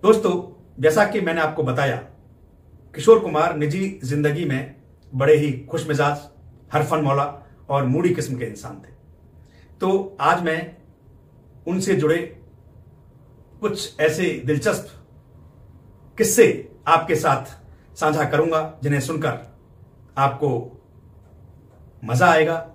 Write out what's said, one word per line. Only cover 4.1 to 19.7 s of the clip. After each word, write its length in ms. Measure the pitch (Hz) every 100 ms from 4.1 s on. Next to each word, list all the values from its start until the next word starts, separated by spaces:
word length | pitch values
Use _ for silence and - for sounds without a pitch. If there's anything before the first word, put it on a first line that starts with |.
| 147 147 147 160
में 300 | 131 131 - - - - 127
बड़े 200 | 139 151
ही 300 | 147 123 -
खुशमिजाज, 540 | 160 - 143 143 147 - - - - -
हरफन 240 | 151 - 160
मौला 420 | 143 139 - - - - -
और 160 | 139 127
मूडी 240 | 143 175
किस्म 280 | - 123 120
के 80 | 117
इंसान 360 | 104 - -
थे। 100 | - - - - - - - - - -
तो 380 | 190 196 190 -
आज 220 | 143 175
मैं 340 | 170 160 165 - - - - - - - - - -
उनसे 280 | 185 190 170
जुड़े 460 | 151 170 - - - - - - - - - - - - - -
कुछ 380 | 208 - - -
ऐसे 440 | 156 156 - - 123
दिलचस्प 420 | 151 214 - - - - - - - - - - - - - - -
किस्से 580 | 220 - 202 - - - -
आपके 280 | 165 165 156
साथ 300 | 160 117 - - - - - -
साझा 280 | 156 151 135
करूंगा, 540 | 147 165 160 160 -
जिन्हें 180 | 143 143
सुनकर 560 | 127 160 135 113 - - _